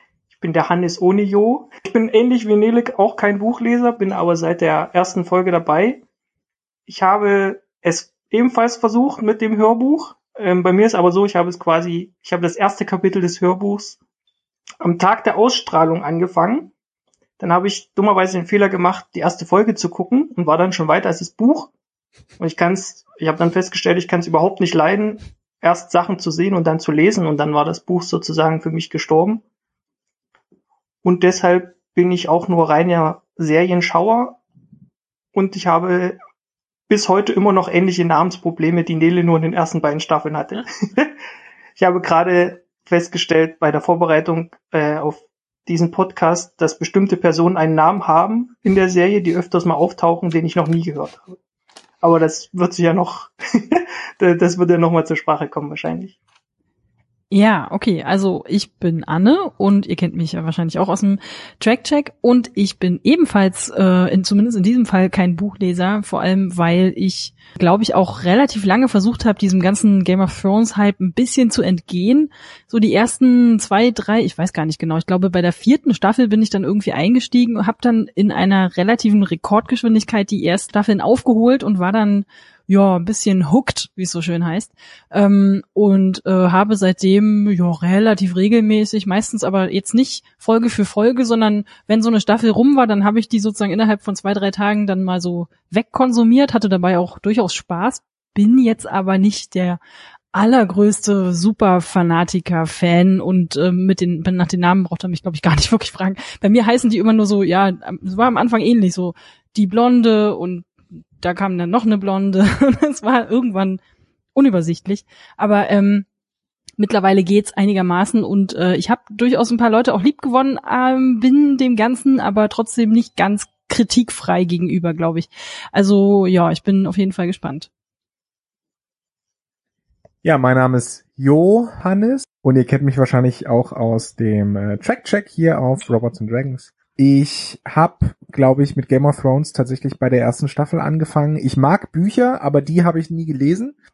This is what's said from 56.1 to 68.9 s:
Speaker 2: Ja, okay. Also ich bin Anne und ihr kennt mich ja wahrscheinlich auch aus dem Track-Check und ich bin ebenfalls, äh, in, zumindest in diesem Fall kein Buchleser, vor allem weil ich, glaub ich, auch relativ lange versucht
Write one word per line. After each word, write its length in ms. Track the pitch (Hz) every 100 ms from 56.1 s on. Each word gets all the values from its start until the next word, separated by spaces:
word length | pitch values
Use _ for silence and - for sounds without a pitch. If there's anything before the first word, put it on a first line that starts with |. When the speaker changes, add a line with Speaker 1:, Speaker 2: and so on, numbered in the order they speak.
| _ _ _ _ _ _ _ _ _ _ _ -
Speaker 2:
Ja, 380 | 196 214 185 -
okay. 320 | 202 233 165
Also 400 | - 190 196 175 -
ich 280 | 202 - -
bin 280 | 175 165
Anne 480 | - 160 208 349 359 -
und 300 | 196 202 -
ihr 80 | 170
kennt 200 | 175 175
mich 180 | 160
ja 120 | 170 160
wahrscheinlich 320 | 160 165 -
auch 120 | 190
aus 120 | 190
dem 160 | 196 196 - - - -
Track-Check 540 | 220 247 - 294 294 _
und 300 | 240 247 226
ich 240 | - 196 -
bin 220 | 185 175
ebenfalls, 720 | 226 339 311 208 190 - - -
äh, 380 | 190 180 180
in, 100 | 190
zumindest 340 | 180 202 233 220
in 60 |
diesem 220 | 185 247 220
Fall 240 | 190 185
kein 260 | 196 180 170
Buchleser, 680 | 202 - 185 175 185 214
vor 180 | 202 -
allem 340 | 180 190 190 175
weil 380 | 170 175 185 -
ich, 380 | 190 - - _ _ -
glaub 240 | 170 202
ich, 140 | 226 -
auch 280 | 180 -
relativ 400 | 175 220 277 214
lange 240 | 190 214
versucht 380 | 262